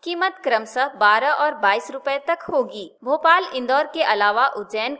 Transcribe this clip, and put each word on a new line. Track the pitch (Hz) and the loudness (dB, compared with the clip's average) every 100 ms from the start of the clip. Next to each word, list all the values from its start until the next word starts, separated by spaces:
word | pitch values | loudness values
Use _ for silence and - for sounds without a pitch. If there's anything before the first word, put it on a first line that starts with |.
कीमत | - 349 370 370 | -6 -4 -4 -2
क्रमशः | - 226 220 - 277 | -2 -2 -2 -4 -4
बारह | 247 208 214 262 | 2 4 4 2
और | 302 294 | 0 0
बाईस | 302 196 202 - | 0 0 0 -2
रुपए | 262 285 277 285 | -8 -4 -4 -2
तक | 339 - | -4 -2
होगी। | 311 226 214 185 _ | -2 -2 -6 -14 _
भोपाल, | 233 302 320 349 381 | -4 0 4 4 2
इंदौर | 254 247 262 302 | -6 0 0 0
के | 320 | -2
अलावा | 311 208 202 214 262 | 0 2 2 2 0
उज्जैन, | 208 202 214 226 285 | -2 -8 -6 -6 -8